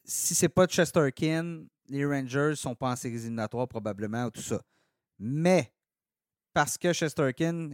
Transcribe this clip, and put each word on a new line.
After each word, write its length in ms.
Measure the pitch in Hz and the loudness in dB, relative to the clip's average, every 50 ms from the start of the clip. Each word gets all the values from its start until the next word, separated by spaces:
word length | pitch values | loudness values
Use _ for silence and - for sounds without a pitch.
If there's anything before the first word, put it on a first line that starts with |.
| _ | _
si 280 | - - - - - 170 | -8 -6 -4 -2 0 0
c'est 120 | - 180 165 | 2 2 4
pas 200 | - 180 185 175 | 6 6 4 4
Chesterkin, 960 | - - 170 143 - 180 151 135 - - 165 156 160 165 165 170 170 160 151 135 _ _ _ - | 4 2 2 4 4 4 2 2 2 0 0 0 0 0 -2 -4 -8 -12 -14 -18 _ _ _ -8
les 180 | 135 139 143 | -4 -2 -2
Rangers 460 | 143 143 139 131 123 123 143 147 151 151 | 0 0 -2 -2 -2 0 2 2 2 0
sont 220 | 139 - 135 123 | -2 -4 -6 -6
pas 140 | - 135 127 123 | -2 -2 -2 -2
en 20 | |
séries 220 | 120 - 127 117 | -2 -4 -6 -6
éliminatoires 500 | 117 113 117 117 113 110 107 - 117 127 | -6 -6 -6 -4 -4 -4 -4 -2 -4 -4
probablement 600 | 127 - 113 104 110 101 98 107 104 110 120 123 | -4 -4 -6 -6 -6 -4 -4 -4 -4 -2 -2 -4
ou 40 | 117 | -4
tout 120 | - - - | -6 -8 -6
ça. 180 | - 117 - - _ _ _ _ _ _ _ _ _ _ - | -4 -4 -4 -6 _ _ _ _ _ _ _ _ _ _ -10
Mais 540 | 95 113 135 151 165 175 185 175 131 - _ _ _ _ _ _ _ _ _ _ _ _ _ _ _ _ - | -6 -4 -2 2 4 4 4 4 4 0 _ _ _ _ _ _ _ _ _ _ _ _ _ _ _ _ 0
parce 240 | 170 147 - - - | 2 2 2 0 -2
que 140 | - 175 165 | 0 0 2
Chesterkin 800 | - 170 151 - - 151 131 127 - 160 165 170 160 165 151 | 2 0 -2 0 0 0 0 2 0 -2 -2 -2 -4 -6 -8